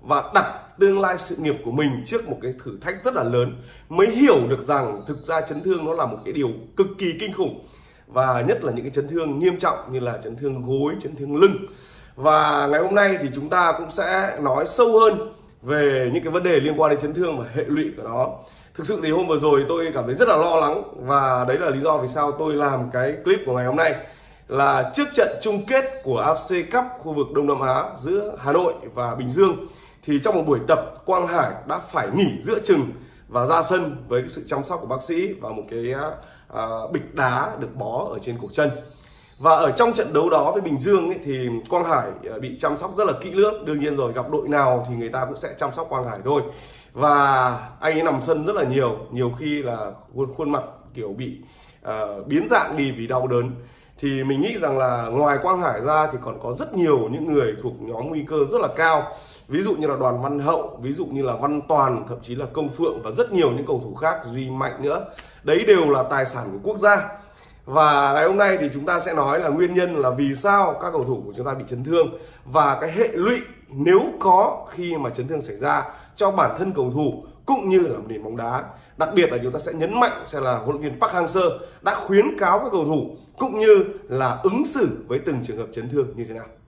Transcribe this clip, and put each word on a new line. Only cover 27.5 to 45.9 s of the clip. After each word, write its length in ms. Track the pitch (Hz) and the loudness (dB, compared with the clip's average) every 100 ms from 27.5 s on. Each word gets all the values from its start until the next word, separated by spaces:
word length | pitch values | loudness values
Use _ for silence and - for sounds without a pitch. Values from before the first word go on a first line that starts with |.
| 135 | 0
Á 240 | 131 131 - - | 2 0 -2 -8
giữa 400 | 131 190 208 - | -4 -2 -4 -6
Hà 140 | 135 | 2
Nội 220 | 165 180 - 113 | 2 2 -2 -10
và 200 | 123 120 | -6 -4
Bình 160 | 120 123 | -4 -4
Dương, 360 | 139 196 156 - - - - | 4 4 4 -8 -18 -20 -16
thì 160 | - 143 | -2 0
trong 160 | 214 | 2
một 80 | 185 156 | 0 2
buổi 120 | 127 - | 0 4
tập, 100 | 156 - - - | 2 2 -10 -2
Quang 200 | 185 175 | 0 2
Hải 260 | 175 117 95 - | 0 0 -2 -8
đã 120 | 170 | -8
phải 300 | - 156 104 | -4 -4 -2
nghỉ 160 | 139 175 - | 0 0 0
giữa 160 | 120 220 | -4 -4
chừng 220 | - 170 127 - - - - | 2 2 2 -8 -18 -20 -4
và 180 | 117 127 | -2 2
ra 160 | 165 | 2
sân 340 | 160 185 156 131 120 | 2 0 -2 -8 -4
với 120 | 123 | -2
cái 100 | 127 | -2
sự 120 | - - | -10 -6
chăm 180 | 135 | -6
sóc 140 | 139 170 | -4 -8
của 60 | 123 | -6
bác 160 | 127 | -8
sĩ 300 | - 165 190 | -4 -2 -2
và 160 | - 107 | -6 -10
một 100 | 110 101 | -10 -10
cái, 240 | 117 120 135 151 151 - - _ | -8 -6 -6 -6 -10 -18 -20 _
à, 120 | 113 113 113 113 | -8 -6 -6 -6
bịch 220 | - - | -6 -6
đá 380 | 143 127 127 147 - | -2 0 0 -4 -6
được 160 | 113 123 | -10 -8
bó 320 | 107 120 208 | -6 -4 -6
ở 80 | 107 | -8
trên 160 | 123 117 | -10 -10
cổ 60 | 117 | -8
chân. 180 | - 151 123 - - - - _ _ | 0 0 -2 -14 -20 -20 -20 _ _
Và 180 | 143 156 | 4 4
ở 140 | 160 | 4
trong 220 | 135 240 | 4 2
trận 200 | 220 151 | 2 0
đấu 180 | 151 165 | 2 4
đó 200 | 160 143 | 4 2
với 80 | 202 | 0
Bình 180 | 170 139 | -2 -2
Dương 300 | 127 196 165 | 2 2 2
ấy, 100 | 180 | -4
thì 240 | 143 135 123 113 - | -4 -4 -4 -6 -2
Quang 160 | 175 | -2
Hải, 260 | 165 147 101 - - | 2 0 0 -8 -10
à, 80 | 110 | -10
bị 160 | 127 127 | -10 -4
chăm 180 | 151 147 | -2 -2
sóc 180 | 180 180 | -4 0
rất 100 | 202 | 0
là 60 | 139 | 0
kỹ 100 | 190 | -4
lưỡng. 340 | 190 208 - | 2 2 2
Đương 160 | 151 151 | -4 -2
nhiên 160 | 147 139 | -2 -2
rồi, 160 | 123 | -2
gặp 180 | 120 123 | -4 -4
đội 180 | 151 135 | -4 0
nào 380 | 147 135 123 117 | 2 4 2 -2
thì 60 | |
người 140 | 120 113 | -6 -4
ta 160 | 131 | -4
cũng 120 | 127 131 | -6 -6
sẽ 120 | - - | -10 -6
chăm 160 | 143 | -6
sóc 140 | 143 | -6
Quang 160 | 165 | -6